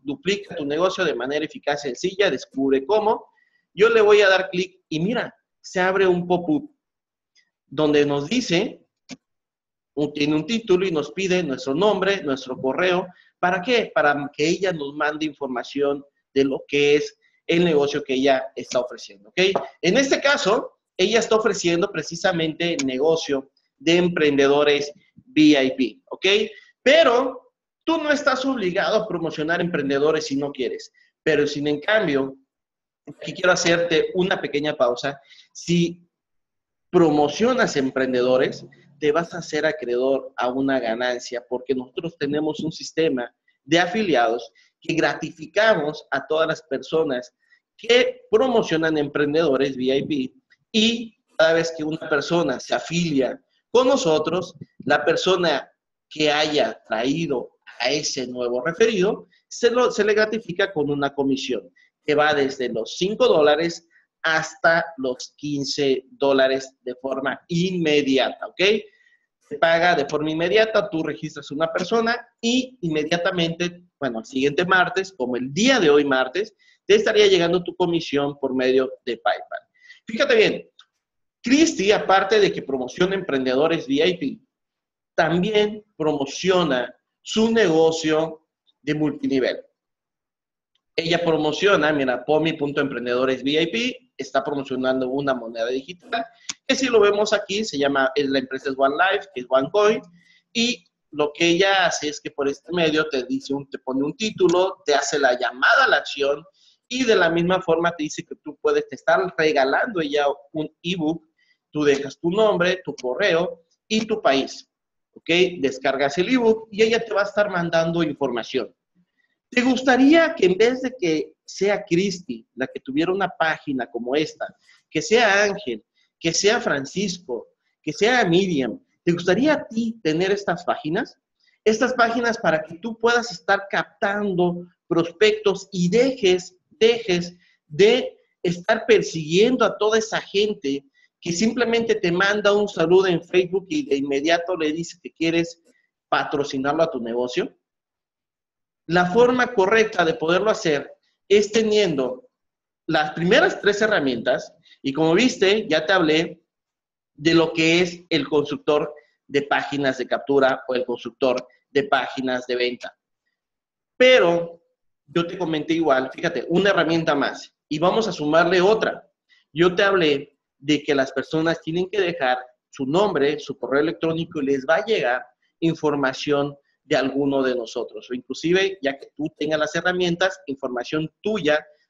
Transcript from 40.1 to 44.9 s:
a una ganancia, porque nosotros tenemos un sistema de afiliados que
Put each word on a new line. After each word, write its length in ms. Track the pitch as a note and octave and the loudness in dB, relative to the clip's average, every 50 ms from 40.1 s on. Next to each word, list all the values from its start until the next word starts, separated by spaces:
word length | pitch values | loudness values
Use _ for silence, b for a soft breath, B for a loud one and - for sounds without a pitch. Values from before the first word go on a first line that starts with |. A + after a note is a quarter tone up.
| C3+ C3+ - - - | 0 -2 -4 -8 -6
a 120 | - A#2+ B2 | -4 -4 -2
una 300 | B2 C3+ C#3 C3+ C3+ C3 | -2 -2 -2 0 0 -2
ganancia, 640 | A#2+ A2+ A2+ A#2+ B2 B2+ B2 A#2+ - - B2 A#2 - | -2 -4 -4 -2 -2 -4 -4 -6 -8 -10 -10 -10 -8
porque 280 | _ B2+ B2 - - C3+ | _ -8 -8 -4 -4 -4
nosotros 420 | B2+ B2 B2+ _ F3+ E3 E3 - | -4 -4 -8 _ -10 -10 -10 -8
tenemos 440 | _ D3+ C#3+ D3 D3+ D#3 D#3 D3+ - | _ -6 -4 -2 -2 -2 -4 -6 -6
un 100 | D3 D#3+ | -8 -8
sistema 640 | - - - - - D#3+ D#3+ D#3+ C#3 A#2+ A#2+ A#2 _ _ _ _ _ _ _ | -8 -10 -14 -8 -2 -2 0 0 0 -2 -6 -8 _ _ _ _ _ _ _
de 160 | C3+ D3+ E3+ | 0 2 2
afiliados 720 | F3+ F3 - A3 G#3+ F#3 C#3+ A#2+ A#2+ A2+ A#2 B2 - - b b b b b _ | 2 0 -2 -2 0 2 2 2 2 2 0 -4 -6 -12 b b b b b _
que 100 | - - | -8 -4